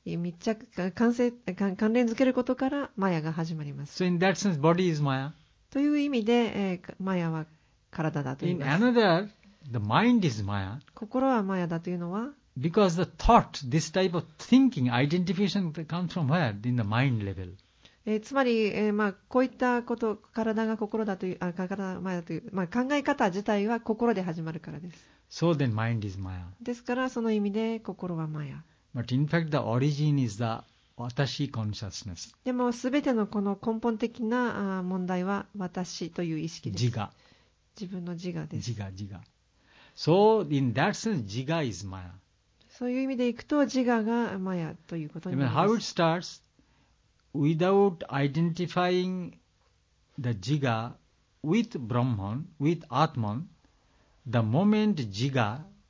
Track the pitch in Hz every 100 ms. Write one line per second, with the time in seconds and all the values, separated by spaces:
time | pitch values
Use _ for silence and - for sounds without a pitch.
0 | - 165 175 170 - 220 - - 180 180
1 | 233 240 240 240 - 185 202 190 214 233
2 | 240 226 262 254 247 254 262 285 269 -
3 | 196 170 151 156 165 160 147 139 143 -
4 | 180 175 190 185 202 160 151 170 185 151
5 | 147 131 135 - _ _ _ 269 294 294
6 | 285 262 214 240 233 - 196 180 - -
7 | 185 185 165 160 156 _ _ _ _ -
8 | 156 156 139 135 175 180 139 156 240 240
9 | 208 165 208 - - _ 143 117 101 131
10 | 226 240 180 110 101 101 95 110 - -
11 | 214 254 269 247 190 190 175 165 175 180
12 | 170 196 247 285 _ - 147 165 196 170
13 | 175 - - 233 - - 135 156 156 190
14 | 185 170 - - - 247 269 156 123 120
15 | 147 175 180 180 202 202 175 151 156 170
16 | 175 180 139 170 139 101 117 123 101 110
17 | 139 117 98 92 90 95 _ _ - _
18 | - 214 214 277 254 233 214 - 214 208
19 | 208 190 _ 254 262 - 254 240 240 233
20 | 226 208 - - 226 214 220 220 208 220
21 | 214 190 185 175 180 175 185 196 190 180
22 | 185 180 170 165 240 185 175 240 254 294
23 | 277 285 214 180 208 208 208 233 233 226
24 | 240 208 180 160 160 160 - 147 175 -
25 | - _ _ - 165 156 135 107 113 117
26 | 101 95 92 92 87 98 240 240 - 247
27 | 254 247 226 214 202 202 226 226 220 180
28 | 180 165 156 151 143 139 - _ _ 131
29 | 117 127 147 170 160 147 110 117 139 143
30 | 151 143 123 98 117 113 - _ _ -
31 | 120 123 135 - 143 113 107 101 101 -
32 | 104 85 - _ - 247 247 240 254 285
33 | 285 233 208 208 202 196 233 220 233 220
34 | 233 233 220 247 240 - 196 190 180 185
35 | 180 185 180 202 - 202 180 185 175 -
36 | 165 165 175 156 160 - 123 98 120 113
37 | 101 - _ _ _ _ _ - 185 190
38 | 175 170 180 170 156 113 98 104 98 95
39 | 101 95 - _ _ _ _ - - -
40 | - 180 208 220 147 143 135 113 180 -
41 | 226 190 101 107 131 165 139 87 95 92
42 | 90 95 _ _ _ _ _ - 247 254
43 | 269 254 247 233 - 294 277 254 240 233
44 | 214 233 233 196 185 180 156 170 - 170
45 | 151 165 180 135 135 123 190 226 - -
46 | 165 170 175 - _ _ _ _ _ _
47 | _ _ _ 147 143 165 180 196 202 165
48 | - 131 143 139 170 165 170 - 180 180
49 | 185 185 175 - _ _ _ _ _ _
50 | _ - 123 110 95 151 131 113 117 -
51 | _ _ _ _ 151 208 233 180 113 117
52 | 127 110 98 117 160 - 143 170 - 123
53 | 156 127 107 113 175 - _ _ _ _
54 | _ _ 131 117 110 117 202 214 214 170
55 | 117 98 139 131 107 123 170 - _